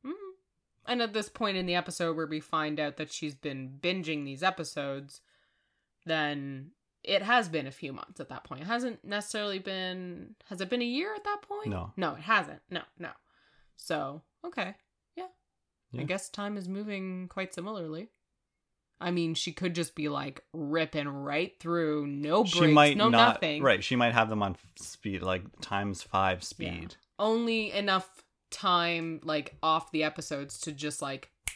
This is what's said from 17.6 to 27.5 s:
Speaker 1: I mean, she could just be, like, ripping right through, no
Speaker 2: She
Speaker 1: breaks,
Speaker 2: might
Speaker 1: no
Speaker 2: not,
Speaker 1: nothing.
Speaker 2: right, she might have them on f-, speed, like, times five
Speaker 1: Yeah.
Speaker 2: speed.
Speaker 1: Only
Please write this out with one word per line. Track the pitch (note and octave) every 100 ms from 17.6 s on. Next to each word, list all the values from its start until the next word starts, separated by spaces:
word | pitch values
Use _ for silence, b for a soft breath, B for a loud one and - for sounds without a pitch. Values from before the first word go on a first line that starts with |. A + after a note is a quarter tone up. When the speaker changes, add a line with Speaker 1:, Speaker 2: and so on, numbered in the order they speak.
| F#3 G#3+ D#3+ D#3 A3+ _ _ _ _ _ _ _ _ _
Speaker 1:
I | F3+
mean, | F3 E3
she | D#3+ -
could | - F3+
just | E3+ D#3+
be, | - D3+
like, | C#3+ C#3 C3+ _
ripping | E3 D3 D#3+ D#3 D3+ C#3+
right | C#3 C#3 D3 F#3 _
through, | E3 E3+ D#3 D3+ C#3+
no | C#3+ D3 F#3
Speaker 2:
She | G#3 E3+
Speaker 1:
breaks, | D#3+
Speaker 2:
might | D3+ D3 C#3+
Speaker 1:
no | A3
Speaker 2:
not, | A#2 A#3+
Speaker 1:
nothing. | - D#3+ D3+
Speaker 2:
right, | C#3 F#2+
she | - B2
might | A#2
have | A#2 A2
them | G#2+
on | G2+
f-, | F2+ - -
speed, | - - G#2+ F#2+
like, | F2+ F#2 F#2+ -
times | - G2+ G2+ F#2+
five | - F#2+ F#2+ F#2
Speaker 1:
Yeah. |
Speaker 2:
speed. | - - F2+ F2 E2 - _ -
Speaker 1:
Only | G#3 A3+ A#3